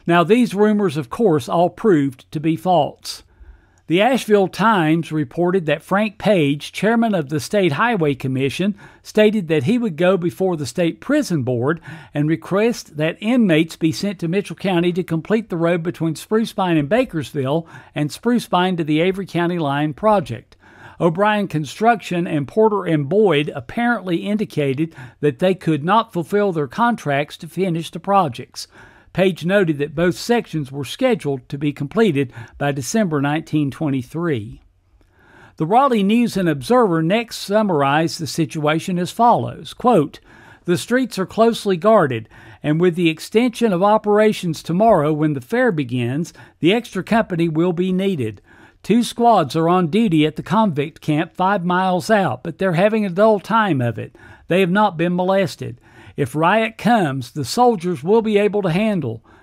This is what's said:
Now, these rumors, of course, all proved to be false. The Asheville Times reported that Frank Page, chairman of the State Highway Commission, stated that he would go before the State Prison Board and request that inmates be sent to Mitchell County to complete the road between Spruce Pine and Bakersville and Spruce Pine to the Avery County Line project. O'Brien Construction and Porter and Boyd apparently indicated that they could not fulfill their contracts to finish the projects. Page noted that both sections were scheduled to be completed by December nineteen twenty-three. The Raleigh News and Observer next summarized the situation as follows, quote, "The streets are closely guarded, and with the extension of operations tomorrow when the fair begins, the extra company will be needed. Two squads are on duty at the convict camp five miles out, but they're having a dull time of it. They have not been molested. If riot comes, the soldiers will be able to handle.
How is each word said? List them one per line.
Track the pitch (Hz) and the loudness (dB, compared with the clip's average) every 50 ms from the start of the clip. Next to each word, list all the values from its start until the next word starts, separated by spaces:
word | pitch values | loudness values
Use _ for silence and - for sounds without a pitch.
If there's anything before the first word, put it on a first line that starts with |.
| _ | _
Now, | - 170 175 170 | 2 2 4 4
these | 156 214 247 240 185 - | 4 4 2 2 2 2
rumors, | 196 208 214 214 208 208 185 131 | 2 2 2 2 2 0 0 -2
of | 156 143 - | -4 -6 -6
course, | - - 240 208 160 151 127 - | -2 0 2 2 2 2 0 0
all | 185 170 175 175 | 0 2 2 0
proved | 175 - - 226 180 151 139 139 135 - - _ - | 0 0 2 4 4 4 2 0 -4 -8 -12 _ -8
to | 160 | -4
be | 143 165 165 | -2 -2 -2
false. | 160 - 185 180 165 143 135 - _ - - - - - _ _ - - - - - _ _ _ _ _ - | -2 0 2 2 2 2 0 -4 _ -14 -14 -14 -14 -16 _ _ -20 -20 -20 -20 -20 _ _ _ _ _ -2
The | 156 180 | 0 2
Asheville | 208 247 269 226 - - 214 202 190 170 | 2 2 2 0 0 2 2 2 2 2
Times | - - 180 226 226 196 160 156 160 170 160 - 156 | 0 0 2 2 4 4 2 2 2 0 0 -2 -4
reported | 156 147 123 - - 175 175 180 196 165 | -4 -4 -4 -4 -2 0 0 0 0 0
that | 151 147 151 - | -2 -2 -2 -2
Frank | - 185 196 214 214 190 | -2 -2 -2 -2 -2 -4
Page, | - - 202 214 185 151 139 143 147 - - - | -2 0 2 2 4 4 2 0 -2 -6 -12 -8
chairman | - - 208 233 233 233 226 208 | -2 0 2 2 2 2 2 0
of | 180 151 131 | -2 -2 -4
the | 143 147 | -4 -6
State | - - - 208 190 175 143 | -4 -2 0 2 2 2 2
Highway | 135 214 240 240 196 160 147 143 | 0 0 0 0 0 0 0 -2
Commission, | 131 - 131 131 131 135 139 123 - 175 208 202 - - - - _ _ | -2 -4 -4 -2 -2 -2 -2 -2 -2 -2 -2 -2 -4 -8 -20 -20 _ _
stated | - - 214 214 214 208 220 185 151 | -4 2 4 4 4 4 0 -2 0
that | 165 151 131 | 0 0 2
he | 139 240 | 2 0
would | 247 240 220 160 | 0 0 -2 -2
go | 143 175 180 196 | 0 2 2 2
before | 185 170 175 160 - 190 190 180 | 2 0 -2 -4 -2 -2 -2 -2
the | 151 147 | -2 -6
State | 120 - - 175 165 170 - | -6 -4 -2 -2 -2 -2 -4
Prison | - - 277 302 277 - 180 156 123 | -4 -2 0 0 0 0 -2 -2 -2
Board | 117 127 117 117 139 170 165 - - 160 160 147 - - | -2 -2 -2 0 -2 -2 -4 -6 -14 -18 -18 -16 -8 -4
and | 147 147 | -2 -2
request | 151 165 156 - - 175 196 214 233 240 - - - - | -2 -2 -4 -4 -2 -2 0 0 0 -2 -4 -8 -12 -6
that | 147 156 160 180 - | -4 -4 -4 -4 -4
inmates | 202 214 247 262 226 196 165 151 165 160 - | -2 0 2 2 4 4 4 2 2 0 -2
be | - - 160 156 | -2 -2 -2 -2
sent | - - 202 208 - | -2 -4 -6 -6 -6
to | - 170 | -6 -4
Mitchell | 170 202 196 - 170 | -2 -2 -4 -6 -8
County | - - 196 185 170 170 175 180 | -6 -4 -2 0 2 2 0 0
to | 180 175 | -2 -4
complete | - 175 160 151 - 202 226 214 - | -4 -4 -4 -2 0 -2 -2 -2 -2
the | 190 165 | -4 -2
road | 165 170 175 180 165 | 0 0 0 0 -2
between | 175 165 - 170 165 156 | -4 -6 -4 -4 -4 -4
Spruce | - - - 214 220 233 - - | -6 -4 -2 0 0 0 -2 -4
Pine | - 190 180 170 160 | -4 -2 0 0 0
and | 143 139 | 0 2
Bakersville | 208 240 262 - - 160 139 - - 147 131 127 143 165 165 - - - - - - | 0 0 0 0 -4 -8 -8 -6 -6 -4 -2 -2 -2 -2 -4 -6 -12 -20 -20 -12 -6
and | 147 147 147 | -4 -4 -4
Spruce | - - - 233 247 226 - | -6 -4 -2 0 0 0 0
Pine | - - 180 180 185 185 | 0 0 0 0 0 0
to | 165 170 | -2 -2
the | 143 151 156 165 | 0 0 0 2
Avery | 185 190 196 196 | 0 0 -2 -6
County | 160 - 165 175 170 180 175 | -6 -4 -2 -2 0 -2 -2
Line | 160 139 139 143 151 156 143 | -2 -2 -2 -2 -2 -4 -4
project. | - - 214 214 202 156 120 120 113 - _ _ _ _ - - - - - - - | -2 0 2 2 2 0 -2 -8 -12 -14 _ _ _ _ -20 -20 -20 -20 -18 -6 -2
O'Brien | 160 170 165 175 202 214 214 208 202 165 | 0 0 2 2 0 0 2 0 -2 -2
Construction | - 151 156 127 - - 208 226 - 202 - - 180 175 170 190 | -4 -4 -6 -6 -6 0 2 2 2 2 0 -6 -4 -4 -4 -2
and | 180 147 139 | -2 -4 -4
Porter | 117 - 220 220 220 208 196 185 | -2 0 4 4 4 4 2 0
and | 175 160 151 143 135 | 0 0 0 0 0
Boyd | 175 208 220 196 160 143 151 156 - | 2 4 4 4 4 2 0 -2 -4
apparently | 147 117 - - - 240 240 240 214 185 185 170 175 | -10 -12 -8 -4 -2 0 0 0 -2 -2 -4 -4 -4
indicated | 196 196 208 208 208 - - 156 147 139 135 131 160 165 - - 131 123 - _ | -2 -2 -2 -2 -4 -4 -2 -2 -2 0 0 -2 -4 -6 -6 -12 -20 -20 -8 _
that | - 147 139 - | -2 -2 0 0
they | 180 185 190 | 0 0 0
could | - - 165 160 147 135 | 0 -2 -2 -2 0 0
not | 170 196 226 214 - - | 0 0 0 0 -2 -4
fulfill | 170 160 - - 202 208 202 180 | -8 -6 -2 0 0 0 0 0
their | 160 147 131 | -2 -4 -4
contracts | - - 233 240 233 - - - 143 139 147 143 - - | -2 -2 0 0 0 -2 -2 -2 -2 -2 -2 -4 -8 -16
to | - 160 | -16 -10
finish | - 165 185 190 165 165 160 - | -6 -4 -2 -2 -2 -4 -6 -8
the | - 175 | -12 -10
projects. | - 190 202 196 185 147 120 - 123 - - - - - _ - - - - _ _ _ - | -4 0 2 2 2 0 -2 -8 -14 -16 -16 -16 -18 -18 _ -20 -20 -20 -20 _ _ _ -2
Page | - 185 190 180 - 151 | 0 0 0 0 -2 -2
noted | 170 190 208 196 160 156 139 | 0 2 2 2 2 0 -2
that | 143 151 151 | -4 -6 -4
both | 147 170 180 165 | -2 0 0 -2
sections | - - - 233 233 - - - 160 147 123 | -2 -2 -2 0 0 -2 -4 -6 -6 -6 -6
were | 135 143 139 | -8 -10 -10
scheduled | - - - 254 262 240 170 - 147 139 131 123 - | -10 -6 -2 0 0 0 0 -2 -4 -6 -6 -6 -10
to | - 143 | -8 -6
be | 151 147 143 | -4 -4 -4
completed | - 143 139 - 190 233 214 147 139 143 123 - - 113 - - | -4 -6 -4 0 2 2 2 2 0 -2 -4 -6 -14 -20 -16 -10
by | - 143 143 143 | -6 -4 -4 -4
December | 143 127 - - 226 220 180 156 143 | -4 -6 -4 -2 -2 0 0 -2 -2
nineteen | 135 143 147 160 160 - - 151 147 139 | -2 -2 -2 -4 -6 -4 -2 -2 -2 -2
twenty-three. | 123 - 165 151 135 135 120 127 - 156 175 170 147 117 104 117 131 - _ _ _ _ _ _ _ _ _ _ _ _ _ _ - - - - _ | -4 -4 -4 -4 -4 -4 -6 -8 -8 -6 -4 -4 -4 -4 -6 -10 -14 -18 _ _ _ _ _ _ _ _ _ _ _ _ _ _ -20 -20 -20 -14 _
The | - 160 | -6 -2
Raleigh | 156 202 240 277 285 247 220 190 | 2 4 4 4 4 2 2 2
News | 196 220 240 240 214 - | 2 2 2 2 0 0
and | 196 190 170 | 0 0 0
Observer | 151 139 127 - 233 254 240 202 165 165 160 | -2 -2 -2 2 2 4 4 4 2 2 0
next | 160 196 233 233 220 - - | 2 0 0 -2 -4 -10 -12
summarized | - - 196 214 214 202 180 147 139 135 139 156 165 160 - - | -6 -2 0 0 2 2 2 2 2 2 2 2 2 0 -2 -6
the | 165 | -8
situation | 131 - - 165 - - 160 147 147 156 160 156 - 185 175 | -6 -4 -4 -4 -4 -4 -2 -2 0 0 -2 -2 -4 -4 -4
as | 180 160 | -4 -4
follows, | - - 233 240 220 156 120 120 123 - 160 - - | -2 2 2 4 4 2 0 -4 -8 -12 -16 -18 -10
quote, | - - 240 240 180 143 147 - - _ - - - - - - _ _ | -2 0 2 4 4 2 0 -4 -14 _ -20 -20 -20 -20 -20 -20 _ _
"The | - 175 165 | -2 -2 -2
streets | - - 233 262 262 220 - - | -2 -2 -2 -2 -2 -2 -4 -6
are | 190 | -6
closely | - - - 226 233 226 - - 208 190 | -4 0 2 2 2 2 0 -2 -2 -2
guarded, | 170 151 214 226 214 170 139 123 113 110 - - - - - - - - | 0 2 4 4 4 4 2 0 -4 -8 -10 -18 -20 -20 -20 -16 -8 -4
and | 147 151 160 | -2 0 2
with | 180 185 165 | 2 2 2
the | 175 175 160 | 2 0 0
extension | 160 156 - - - 214 247 254 233 - 233 226 190 | 0 -2 -4 -2 0 2 2 2 0 0 0 0 2
of | 170 185 | 2 2
operations | 208 214 220 - 208 208 208 214 220 214 - - 175 156 - - | 2 2 2 2 2 2 4 4 4 2 0 -2 -4 -6 -4 -4
tomorrow | - 165 180 214 233 214 170 143 151 156 | -4 0 2 4 4 4 4 4 2 0
when | 147 156 156 151 | 0 0 -2 -2
the | 135 | -4
fair | 120 - - 240 262 240 196 | -6 -4 -2 0 0 0 0
begins, | 151 143 120 123 127 120 117 127 147 175 - - - - - _ _ | -2 -4 -4 -4 -2 -2 -2 -2 -4 -6 -6 -10 -16 -20 -20 _ _
the | - 160 196 | 0 2 2
extra | 247 233 - - 196 170 | 2 -2 -6 -8 -8 -4
company | - 208 226 220 - 190 165 170 170 | 0 0 0 0 0 -2 -2 -2 0
will | 156 156 170 185 180 | 0 0 0 0 0
be | 160 185 190 185 | -2 -2 -2 -2
needed. | 185 190 196 190 147 120 107 107 98 _ _ - - - - _ _ - | -2 -2 -2 -2 -2 -4 -6 -8 -10 _ _ -20 -20 -20 -20 _ _ -2
Two | - 190 240 233 | 0 2 2 2
squads | - - - 233 233 226 196 160 131 120 | 0 -2 2 4 4 6 4 4 2 0
are | 160 160 165 | 0 2 2
on | 180 185 180 156 | 2 2 2 2
duty | 143 214 233 220 165 156 147 | 2 2 2 4 4 4 2
at | 156 151 | 2 0
the | - 147 | -4 -6
convict | - 170 220 220 208 151 139 143 160 - - - | -2 0 2 2 2 0 -2 -4 -6 -8 -8 -4
camp | - 151 147 175 160 _ | -2 0 0 -2 -2 _
five | - 180 185 202 202 170 | -2 0 0 0 0 0
miles | 180 180 180 190 190 180 180 - - | 0 0 0 2 0 0 0 0 2
out, | 220 208 190 156 113 - - | 2 2 2 0 -2 -4 -8
but | 170 156 - | -10 -6 -4
they're | 190 190 170 | -2 0 2
having | 156 190 214 208 226 208 | 2 2 2 2 0 -2
a | 202 | -2
dull | 170 180 208 220 220 202 | 0 2 4 4 4 2
time | - - 214 226 214 202 160 135 | 0 -2 0 0 0 0 0 0
of | 123 120 110 110 | 0 -2 -4 -6
it. | 117 - - - - - - - _ - | -10 -14 -16 -20 -20 -20 -20 -14 _ -2
They | 160 185 | 0 0
have | 196 170 180 | 2 2 2
not | 208 214 208 185 | 2 2 0 0
been | 156 170 185 180 | -2 -2 -2 0
molested. | 175 180 180 190 196 196 143 - - 131 120 120 - _ _ - - - - - | 0 0 0 2 0 0 -2 -4 -8 -12 -12 -12 -14 _ _ -20 -20 -20 -12 -6
If | - 143 131 - | -4 -4 -4 -2
riot | 151 160 170 196 226 226 226 220 | 0 2 2 2 2 0 -2 -6
comes, | - - 202 240 226 185 143 135 135 123 - | -2 0 2 2 2 2 0 -2 -4 -8 -8
the | - 156 135 | -8 -8 -8
soldiers | 123 - - 247 247 233 190 156 180 180 131 131 | -4 0 2 4 4 2 2 -2 -4 -6 -4 0
will | 170 208 233 214 | 0 2 2 2
be | 220 214 | 2 2
able | 202 208 208 185 208 196 | 2 2 0 0 -2 -2
to | 185 | 0
handle. | 156 185 214 220 208 180 135 117 113 120 - _ - - | 0 0 0 0 -2 -2 -4 -6 -8 -10 -14 _ -20 -20